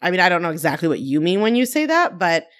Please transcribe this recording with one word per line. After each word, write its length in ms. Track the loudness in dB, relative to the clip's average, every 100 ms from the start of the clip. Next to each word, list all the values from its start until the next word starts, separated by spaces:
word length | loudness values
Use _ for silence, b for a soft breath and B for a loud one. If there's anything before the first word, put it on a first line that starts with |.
I 100 | -2
mean, 80 | 2
I 100 | 2
don't 120 | 2
know 100 | -2
exactly 380 | -2 -2 0 -2
what 100 | -2
you 220 | -2 0
mean 200 | 0 0
when 140 | 2 2
you 100 | 0
say 200 | 0 0
that, 340 | 0 0 0
but 280 | 0 0 -2